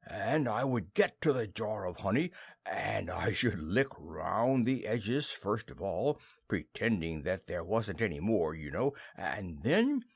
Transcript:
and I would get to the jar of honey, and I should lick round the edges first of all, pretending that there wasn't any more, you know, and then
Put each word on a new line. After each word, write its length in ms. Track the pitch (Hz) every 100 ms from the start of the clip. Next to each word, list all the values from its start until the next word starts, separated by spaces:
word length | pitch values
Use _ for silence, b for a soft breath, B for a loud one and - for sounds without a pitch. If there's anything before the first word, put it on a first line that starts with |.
| -
and 400 | - 107 147 135
I 160 | 107
would 300 | 135 123 90
get 260 | - - -
to 100 | 165
the 120 | 131 110
jar 400 | 90 110 107 95
of 120 | 90
honey, 340 | 98 107 175 B B B -
and 440 | 92 98 107 95
I 220 | 87 87
should 260 | 101 127 98
lick 300 | 78 101 135 -
round 680 | 78 80 85 98 120 135 113
the 220 | 131 -
edges 440 | 117 98 127 147
first 380 | - - 110 -
of 120 | -
all, 400 | 95 85 123 147 B B _
pretending 760 | 101 - - 110 107 80 80
that 240 | 71 92 -
there 180 | 90 85
wasn't 360 | 110 104 85
any 200 | 110 73
more, 340 | 92 110 80 80
you 160 | 73
know, 220 | 76 127 - B -
and 440 | - 67 - 76
then 420 | 98 175 247 294 233